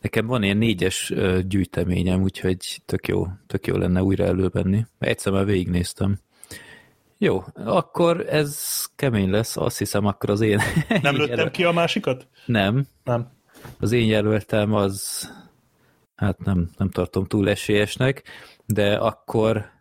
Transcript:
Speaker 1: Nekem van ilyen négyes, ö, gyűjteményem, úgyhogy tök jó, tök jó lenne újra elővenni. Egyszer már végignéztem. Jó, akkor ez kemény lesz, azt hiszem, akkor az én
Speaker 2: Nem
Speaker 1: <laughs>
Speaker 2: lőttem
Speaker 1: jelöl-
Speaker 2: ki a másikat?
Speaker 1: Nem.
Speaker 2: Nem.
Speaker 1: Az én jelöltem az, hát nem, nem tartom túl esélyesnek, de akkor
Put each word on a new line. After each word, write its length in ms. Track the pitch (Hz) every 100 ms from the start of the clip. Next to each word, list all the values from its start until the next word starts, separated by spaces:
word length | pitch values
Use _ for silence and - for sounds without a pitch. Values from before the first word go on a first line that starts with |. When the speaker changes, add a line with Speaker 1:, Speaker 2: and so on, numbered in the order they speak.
Speaker 1:
Nekem 240 | - 113 110
van 160 | 127
ilyen 140 | 98 101
négyes, 540 | 113 92 92 - -
ö, 280 | 95 98 92 92
gyűjteményem, 720 | 98 87 - 87 90 90 92
úgyhogy 600 | 95 - 92 92 - - -
tök 220 | - -
jó, 200 | 95 92 92 _
tök 200 | - -
jó 80 | 92
lenne 280 | 95 90
újra 220 | 95 92 92
elővenni. 600 | 92 92 95 92 98 113 _
Egyszer 340 | - 117 -
már 120 | 98 98
végignéztem. 720 | 98 90 90 92 - 98 101 _ _ - - - - - _ _ _
Jó, 260 | 185 95 - - 214
akkor 600 | 196 - - 170 170 -
ez 540 | 151 147 147 - - - -
kemény 340 | 139 110 95
lesz, 280 | 101 113 -
azt 200 | - -
hiszem, 280 | 101 104 104
akkor 240 | 98 -
az 120 | 101
én 180 | 110 104 - - - 214
Speaker 2:
Nem 140 | 139 139
Speaker 1:
<laughs> 0 |
Speaker 2:
lőttem 220 | 147 120
Speaker 1:
jelöl- 140 | -
Speaker 2:
ki 120 | -
a 80 | 170
másikat? 560 | 170 170 233 151 127 - _ -
Speaker 1:
Nem. 400 | 113 98 123 135 _
Speaker 2:
Nem. 240 | - 120 123 _ _ - - -
Speaker 1:
Az 120 | 98
én 140 | 120 110
jelöltem 680 | 107 104 107 - 110 104
az, 540 | 104 98 98 - - - - - _ _ _ _ _ _ -
hát 240 | 101 90
nem, 300 | - 92 85 -
nem 120 | 98
tartom 360 | - 90 95 95
túl 240 | 107 98
esélyesnek, 760 | 101 - 104 104 - 127 139 - - - - -
de 300 | 104 101 104
akkor 680 | 113 - - 117 110 107 101 _